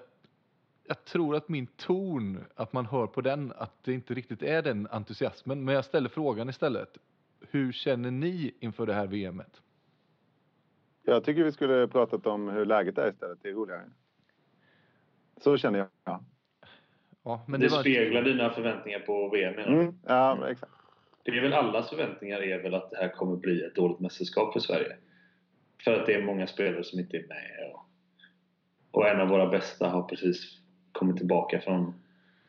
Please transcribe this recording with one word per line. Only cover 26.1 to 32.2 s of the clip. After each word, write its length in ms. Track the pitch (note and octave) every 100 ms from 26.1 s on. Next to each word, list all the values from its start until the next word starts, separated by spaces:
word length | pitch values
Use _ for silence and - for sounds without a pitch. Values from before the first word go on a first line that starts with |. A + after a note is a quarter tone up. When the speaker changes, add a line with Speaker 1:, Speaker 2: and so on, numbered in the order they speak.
Speaker 3:
är 80 | G2+ G2+
många 200 | G2 F#2
spelare 380 | - G2 E2+
som 140 | F2 F2+
inte 160 | F2+ E2
är 100 | D#2+
med 440 | - - - -
och, 120 | - - _ _ _ - _ _ _ _ _ _
och 180 | G2+ G#2
en 120 | G2+
av 80 | F#2+
våra 180 | F#2+ F#2
bästa 420 | F#2+ - - F2+
har 140 | F2+
precis 560 | F2 F2+ F2+ F2 - - _ _ _
kommit 240 | - F#2 F2+
tillbaka 440 | F2+ F2 - F2+
från 340 | - F2+ F2 - _ _